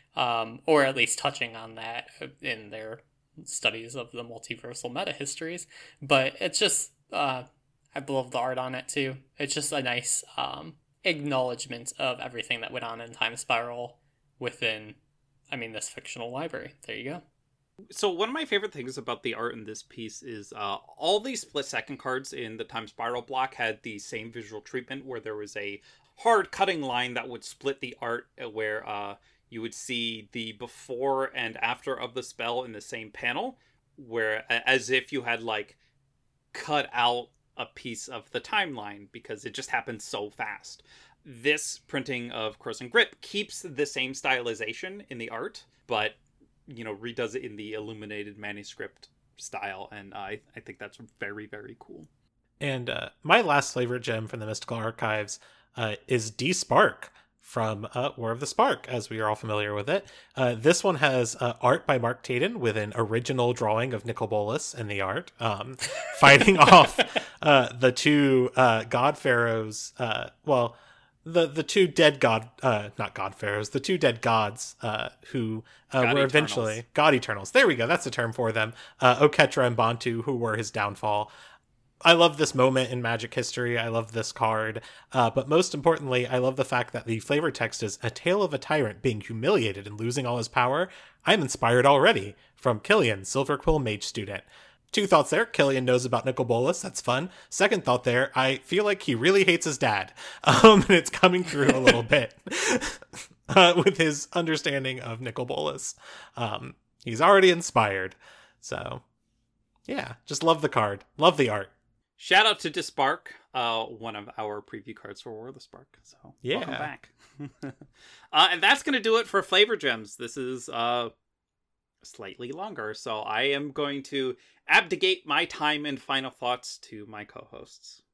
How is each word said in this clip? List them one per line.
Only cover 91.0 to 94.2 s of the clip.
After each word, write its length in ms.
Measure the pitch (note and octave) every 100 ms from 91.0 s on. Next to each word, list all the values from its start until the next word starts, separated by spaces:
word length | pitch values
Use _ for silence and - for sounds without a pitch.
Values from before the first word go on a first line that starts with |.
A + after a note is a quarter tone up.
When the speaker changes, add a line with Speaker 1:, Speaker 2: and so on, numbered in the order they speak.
| - _
Speaker 3:
I'm 160 | - G3+
inspired 460 | C3 - A#2 B2 C3+
already." 480 | C#3+ F3+ F3 G2+ - _
From 260 | _ C3 A2
Killian, 440 | - G#3 B2 G2+
Silver 320 | F#2+ C#3 C#3 C#3
Quill 220 | - D#3
Mage 260 | A#2+ G#2
student. 400 | - -